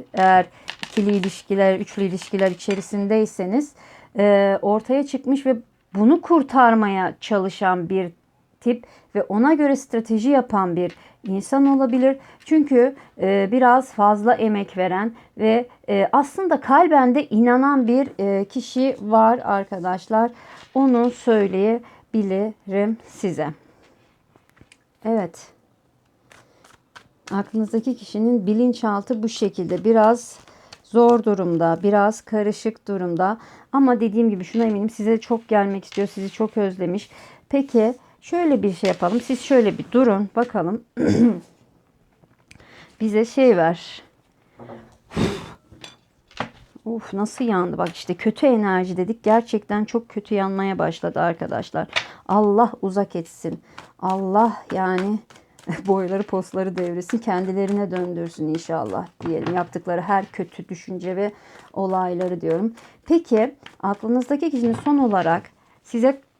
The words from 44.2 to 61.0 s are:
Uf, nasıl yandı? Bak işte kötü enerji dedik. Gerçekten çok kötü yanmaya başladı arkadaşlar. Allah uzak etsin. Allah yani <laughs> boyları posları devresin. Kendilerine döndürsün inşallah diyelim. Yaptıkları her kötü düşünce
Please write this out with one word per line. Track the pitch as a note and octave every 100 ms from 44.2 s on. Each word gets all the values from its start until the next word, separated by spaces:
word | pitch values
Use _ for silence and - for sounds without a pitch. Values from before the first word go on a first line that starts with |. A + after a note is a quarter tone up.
| _ _ _ _ - - - _ _ - - - - - _ - - - _ _ _ - - - _ -
Uf, | A3 A3+ -
nasıl | G3 G#3+ -
yandı? | A#3+ F#3+ F3+ E3+
Bak | F3 -
işte | -
kötü | F3 A3 A3 C#4+
enerji | A#3 G#3 F#3 F#3 F3+
dedik. | F#3 A3+
Gerçekten | G#3 A3+ A#3 G#3+ - G#3
çok | G#3+ A#3 A#3
kötü | G#3+ -
yanmaya | G#3 G3 F#3+ G3 F#3
başladı | E3 E3 E3+ D#3+
arkadaşlar. | E3+ E3+ - - - - E3 - - - -
Allah | G3 G#3 G3+ A#3 A#3
uzak | F#3+ F#3+ G3 F3
etsin. | E3 - E3 E3+ _ - - -
Allah | F3+ F#3+ F#3+ G3+ A3+ A3 -
yani | F#3+ F#3 F#3 G3 G#3+ - - _ _ -
<laughs> | D#3 F#3+
boyları | G3 F3+ G3
posları | G3+ F#3+ F#3 F#3+ F#3+ F3+
devresin. | F3 F3 F3 A3+
Kendilerine | A3+ F3+ F#3 F#3+ G3 G3+ G3
döndürsün | F3+ F3+ E3+ E3+ - D#3
inşallah | D#3+ E3 D#3+ A2 F#2+ F3 - E3+
diyelim. | D#3 E3
Yaptıkları | F3+ F3 F3 F3 F3
her | F3 G3 G3
kötü | - F3 - -
düşünce | E3+ - F#3